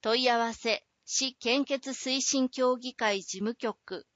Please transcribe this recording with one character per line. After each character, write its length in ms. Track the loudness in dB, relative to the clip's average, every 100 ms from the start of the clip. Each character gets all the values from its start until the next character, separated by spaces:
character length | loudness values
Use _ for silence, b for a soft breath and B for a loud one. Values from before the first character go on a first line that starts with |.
問 220 | 2 4
い 80 | 4
合 80 | 4
わ 160 | 2
せ、 320 | -2 -2 -2 _ _
市 300 | -4 -2 -2
献 320 | -2 0 2 2
血 240 | -2 -4
推 320 | -6 -2 0
進 260 | 2 2 0
協 300 | 2 0 0
議 160 | -4
会 260 | -2 0 0
事 200 | -4 -4
務 140 | -4
局。 520 | -2 -4 -6 -10 -12 -12